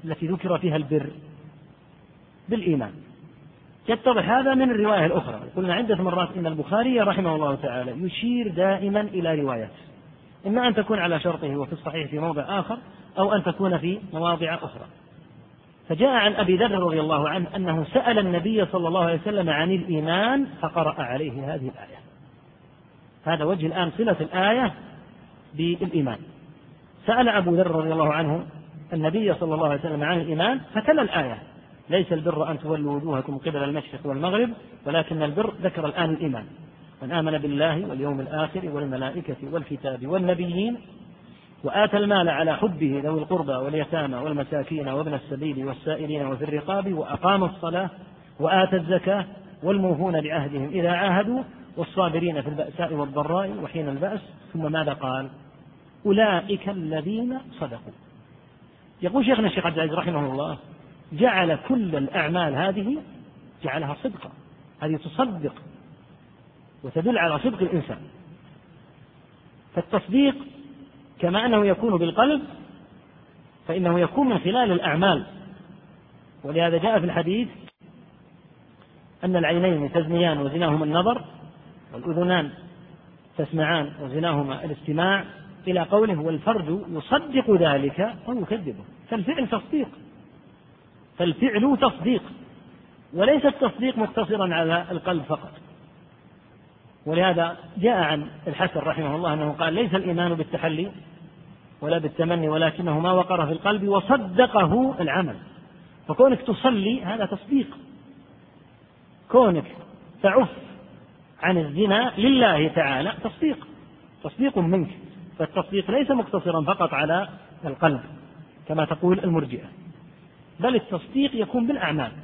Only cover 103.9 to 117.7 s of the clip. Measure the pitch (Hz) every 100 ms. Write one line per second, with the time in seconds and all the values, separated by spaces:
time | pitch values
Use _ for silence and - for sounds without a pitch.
103.9 | 196 180 277 196 180 247 226 175 208 262
104.9 | - 160 151 175 104 - - - - -
105.9 | - - 151 262 247 - 214 262 226 196
106.9 | 247 180 226 196 196 - 277 - - -
107.9 | - - - - - - - - - -
108.9 | - - - - 254 233 170 - - -
109.9 | - - - 196 214 220 - - - -
110.9 | - - - - - 175 185 151 143 208
111.9 | 202 247 - 233 269 233 160 156 156 143
112.9 | 131 170 220 226 - 320 262 - - -
113.9 | - - - 151 - 269 220 170 190 147
114.9 | - - - - - 160 196 - 196 190
115.9 | 240 277 262 214 190 170 165 151 - 170
116.9 | 139 151 170 190 - - - 160